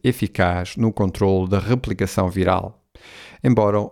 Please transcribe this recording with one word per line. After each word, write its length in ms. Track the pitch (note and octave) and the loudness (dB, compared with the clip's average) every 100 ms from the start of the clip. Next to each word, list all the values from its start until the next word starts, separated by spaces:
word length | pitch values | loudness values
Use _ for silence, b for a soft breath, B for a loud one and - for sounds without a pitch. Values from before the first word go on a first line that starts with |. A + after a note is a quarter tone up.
eficaz 720 | B2+ A#2+ G#2 - F2+ F2 F2+ - | -4 -2 -2 0 0 0 -4 -2
no 160 | A2 | -2
controle 580 | - G2 - G2 F#2+ F#2 | 0 -2 0 2 2 2
da 100 | G2+ | 0
replicação 680 | F#2+ B2+ - G2 G2 - F#2 | 0 -2 -2 -4 -4 -2 -2
viral, 540 | F#2+ F2+ F#2 G2 - _ - B B B B | 0 0 0 -2 -12 _ -20 B B B B
embora 480 | B2+ A#2 G#2 G#2 G#2 | 0 4 4 2 -2